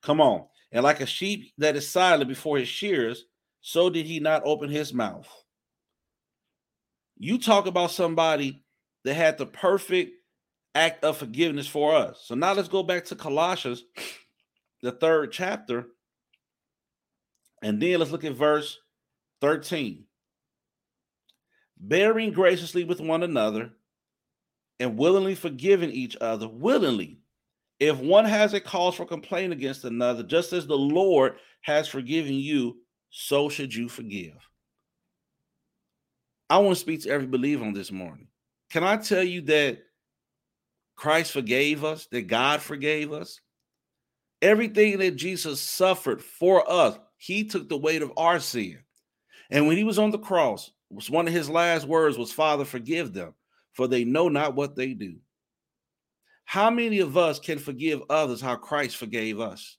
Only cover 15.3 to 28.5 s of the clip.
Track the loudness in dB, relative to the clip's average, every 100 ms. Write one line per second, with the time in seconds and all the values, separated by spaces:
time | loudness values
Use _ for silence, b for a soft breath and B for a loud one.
15.3 | -4 -6 -6 -4 -6 -6 _ _ _ _
16.3 | _ _ _ _ _ _ _ _ _ _
17.3 | _ _ _ -4 0 2 2 0 -2 -8
18.3 | 0 2 2 0 -14 _ _ _ _ _
19.3 | _ 0 0 -2 -6 -6 -8 -18 _ _
20.3 | _ _ _ _ _ _ _ _ _ _
21.3 | _ _ _ _ _ -2 2 4 2 0
22.3 | 4 4 4 -2 -4 -2 -4 -2 -2 0
23.3 | 0 0 -2 -8 _ _ _ _ _ _
24.3 | _ _ _ _ _ -6 2 4 4 2
25.3 | -4 -8 -4 2 2 2 -4 -8 -4 -4
26.3 | -4 -6 -4 0 2 2 0 -4 -14 _
27.3 | _ _ _ _ _ 0 0 6 6 6
28.3 | 4 2